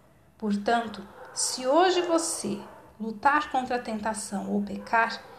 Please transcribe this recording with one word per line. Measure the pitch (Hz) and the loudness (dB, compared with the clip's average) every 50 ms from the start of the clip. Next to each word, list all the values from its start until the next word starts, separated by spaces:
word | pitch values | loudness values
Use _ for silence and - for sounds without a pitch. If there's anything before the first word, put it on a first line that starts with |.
| _ _ _ _ _ _ _ | _ _ _ _ _ _ _
Portanto, | - 226 208 202 202 202 240 233 233 226 220 - - - - - - - - - | -4 -2 0 0 0 2 2 2 2 0 -2 -8 -12 -14 -16 -16 -18 -18 -12 -6
se | - - - - 254 254 | -4 -4 -2 -2 -2 2
hoje | 254 285 330 370 381 359 359 349 | 4 6 6 6 6 4 2 2
você | 339 330 320 320 - - - - 202 202 202 - - - - - - - - | 2 2 2 2 0 -4 -4 -4 -4 -4 -6 -8 -12 -18 -20 -20 -18 -12 -8
lutar | 214 226 220 208 - 277 285 302 294 - | -8 -8 -4 2 2 4 4 4 2 0
contra | - 262 247 247 247 | -2 -2 -2 0 -2
a | 247 | -4
tentação | 247 233 220 208 214 226 220 214 - - 202 190 190 196 | -4 -4 -6 -4 -4 -4 -4 -4 -6 -6 -6 -6 -4 -2
ou | 202 208 | 0 -2
pecar, | 202 202 202 202 - - - 226 226 226 - - - - - | -2 -2 -6 -10 -4 0 2 4 4 2 0 -6 -12 -16 -18